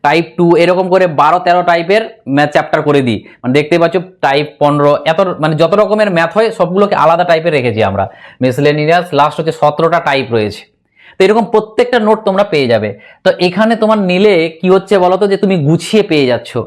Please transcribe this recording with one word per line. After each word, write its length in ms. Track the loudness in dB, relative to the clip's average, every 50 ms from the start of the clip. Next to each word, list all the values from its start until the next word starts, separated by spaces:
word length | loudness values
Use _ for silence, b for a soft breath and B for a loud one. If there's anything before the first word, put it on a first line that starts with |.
| 0
টাইপ 220 | 2 0 0 -2 -2 -2
টু, 180 | 0 0 2 2
এরকম 340 | 2 2 2 2 0 0 0
করে 180 | 2 2 2
বারো 320 | 0 2 0 2 2 2 0
তেরো 240 | 0 0 0 2 2
টাইপের 580 | 0 0 0 0 0 0 -2 -2 -4 -14 _ _ -4
ম্যাথ 220 | 0 0 0 0
চ্যাপ্টার 300 | 0 -2 -2 0 -4 -2
করে 200 | 0 0 0 0
দিই। 220 | 0 0 -4 -4 B B B B B
মানে 100 | 0 0
দেখতে 260 | 0 0 0 0 0
পাচ্ছ 180 | 0 0 0 -4 -6 -6 -10 _
টাইপ 260 | -2 0 0 0 -2 -4 -4 _
পনেরো, 380 | 0 0 2 2 2 2 2 0 0
এত, 160 | -2 0 0
মানে 340 | 0 -2 -2 -4 -2 -2 0
যত 180 | 0 0 2 2
রকমের 380 | 0 2 0 0 0 0 0
ম্যাথ 260 | 0 -2 -2 0 0
হয় 140 | -2 -2 -2
সবগুলোকে 440 | 0 -2 -4 -2 0 0 0 0 0
আলাদা 280 | 0 2 2 2 2 2
টাইপের 300 | 0 0 0 0 -2 -2
রেখেছি 300 | 0 -2 -2 -2 0 -2
আমরা। 260 | 0 0 -4 -4 -6 B B B B B B
মিসেলেনিয়াস, 640 | -2 -2 0 0 0 0 0 0 0 0 0 0 0 -2 0
লাস্ট 260 | 0 0 0 -2 -4
হচ্ছে 120 | -6 -6
সতেরোটা 480 | -2 0 0 0 0 0 0 0 0 0
টাইপ 280 | 0 -2 -2 -2 -2 -2
রয়েছে। 340 | -2 -2 -2 -2 -6 -10 -18 _ _ _ _ b b b b b b _
তো 60 | 2
এরকম 200 | 2 2 0 0
প্রত্যেকটা 540 | 0 -2 -2 -2 -2 -2 -2 -2 0 0 0
নোট 260 | 2 2 0 0 0
তোমরা 180 | -2 0 0 -2
পেয়ে 240 | 0 0 -2 0
যাবে। 320 | 0 0 0 -2 -4 -8 B B B B B B
তো 80 | -2 0 0
এখানে 360 | -2 -2 0 0 0 0 0
তোমার 220 | 0 0 0 0
নিলে 520 | 0 0 0 0 2 2 2 2 2 0 -2 -4 -4
কি 80 | 0 2
হচ্ছে 300 | 2 2 2 0 0 2
বলো 180 | 2 2 2
তো, 100 | 0 0
যে 100 | -2 0
তুমি 200 | 0 0 0 0
গুছিয়ে 460 | 0 2 0 0 0 -2 0 0 0 0
পেয়ে 240 | 2 0 0 2
যাচ্ছ 300 | 2 0 -2 -4 -8 -8 -8 -8